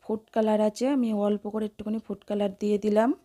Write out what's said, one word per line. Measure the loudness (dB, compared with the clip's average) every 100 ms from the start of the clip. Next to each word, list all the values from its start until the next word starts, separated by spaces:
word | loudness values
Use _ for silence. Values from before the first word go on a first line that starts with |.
ফুড | -6 -8 -4
কালার | -2 2 2
আছে, | 0 0 0
আমি | 0 0
অল্প | 0 0 0 -4
করে | -6 -6
একটুখানি | -8 -6 -6
ফুড | -6 -12
কালার | -6 -2 -2 -2
দিয়ে | -2 0
দিলাম। | 2 2 2 0